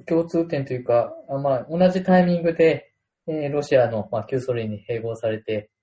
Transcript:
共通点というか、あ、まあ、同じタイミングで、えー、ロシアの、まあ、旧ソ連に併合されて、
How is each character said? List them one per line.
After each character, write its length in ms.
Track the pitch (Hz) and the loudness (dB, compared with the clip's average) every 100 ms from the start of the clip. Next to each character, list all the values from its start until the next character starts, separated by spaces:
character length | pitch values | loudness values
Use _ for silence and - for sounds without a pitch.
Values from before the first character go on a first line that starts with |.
| - | -2
共 180 | 165 | -2
通 220 | 170 165 165 | 0 -2 -2
点 180 | 143 | -4
と 100 | 135 | -4
い 40 | 127 | -4
う 60 | |
か、 280 | 123 120 117 - - | 2 2 2 -6 -8
あ、 100 | 139 | -4
ま 160 | 143 | -2
あ、 120 | 127 117 | -2 -2
同 180 | 165 180 | 2 2
じ 140 | 185 | 2
タ 180 | 185 185 | 2 4
イ 60 | 180 | 4
ミ 120 | 175 | 2
ン 40 | |
グ 120 | 170 | 0
で、 380 | 165 160 151 - _ _ _ - | 2 2 2 -6 _ _ _ -8
え 220 | 156 143 | -6 -4
ー、 40 | |
ロ 100 | 147 | -4
シ 140 | 143 135 | 2 4
ア 140 | 117 | 4
の、 180 | 110 101 | 0 -6
ま 100 | 113 | -6
あ、 40 | |
旧 160 | 104 131 | -4 -6
ソ 140 | 127 | -4
連 160 | 117 110 | -4 -6
に 140 | 104 - | -8 -8
併 140 | 113 | -6
合 140 | 113 113 | -6 -6
さ 120 | 113 | -4
れ 140 | 110 | -4
て、 280 | 110 107 - _ | -6 -8 -8 _